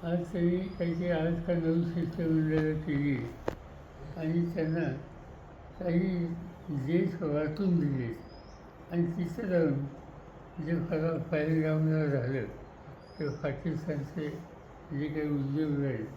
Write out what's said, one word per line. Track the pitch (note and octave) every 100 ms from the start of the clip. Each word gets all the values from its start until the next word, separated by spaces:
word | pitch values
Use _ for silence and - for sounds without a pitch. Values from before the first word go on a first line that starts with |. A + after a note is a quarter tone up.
| E3+
आज | F3 E3+
त्यांनी | F3+ F3 F3
काहीतरी | F#3+ - E3+ E3+ F3
आठ | E3 D#3+ E3 -
का |
नऊ | E3+ E3 E3
शिष्टमंडळं | E3+ F3 E3+ - D#3+ D#3+ D#3 D#3 D#3 D#3
केली | D3+ C#3+ C#3+ C3 A#2 - - - - - - - C#3+ -
आणि | D#3+ E3+ E3+
त्यांना | F3+ D#3+ D#3+ D#3 C3+ - - - - - - - -
काही | F3+ E3+ F#3+ F3+ E3+ - - - -
देश | C#3+ C3 E3+ F3 -
वाटून | E3 D3 D3+ D#3 G3 E3+
दिले | C#3+ C3 A#2+ A2+ - - - - - - -
आणि | F3 E3+
तिथं | E3+ E3+ - G#3+
जाऊन | F3 D#3+ C#3 C#3 - - - - - - - D3+
जे |
फा-, | E3+ - D#3+ D#3+ E3 -
पहलगामला | D#3+ D#3 D#3+ D#3 D#3 D#3 D#3 D3+
झालं, | C#3 B2 C3 A2 - - - - - - -
ते | D3+
पाकिस्तानचे | - D3+ C3+ E3+ D3 - C#3+ C3+ - D3+ E3+ - - - - - C#3+
जे | D3+
काही | D3+ D3+
उद्योग | D3 C3+ C#3+ D#3
झाले | C#3+ C#3 A#2 A2